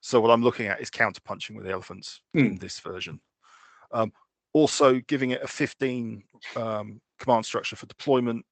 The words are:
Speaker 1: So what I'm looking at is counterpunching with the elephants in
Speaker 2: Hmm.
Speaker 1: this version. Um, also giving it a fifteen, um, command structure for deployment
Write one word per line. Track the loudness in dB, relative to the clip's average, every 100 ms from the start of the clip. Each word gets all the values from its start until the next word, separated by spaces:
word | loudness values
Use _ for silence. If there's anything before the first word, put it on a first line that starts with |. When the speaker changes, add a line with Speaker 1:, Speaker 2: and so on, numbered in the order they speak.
Speaker 1:
So | 2 4
what | 6
I'm | 6
looking | 6 0 -4
at | -6
is | -8
counterpunching | -2 -2 -2 -14 -12 -12 -12
with |
the | -8
elephants | -8 -8 -16 -16 -18 _
in | 0 2
Speaker 2:
Hmm. | 0
Speaker 1:
this | -12 -14
version. | -12 -12 -12 -14 _ _ _ _ _ _ _
Um, | -4 -4 _ _ _ _
also | 4 4 6 4 4 0
giving | -2 -2
it | -4
a | -6
fifteen, | -4 -4 -2 -4 -2 -6 -10 -16 _ -12
um, | -8 -6 -6 -8 -16 _ _
command | 2 2
structure | 2 -6 -6
for | -12 -18
deployment | -12 2 2 2 -4 -8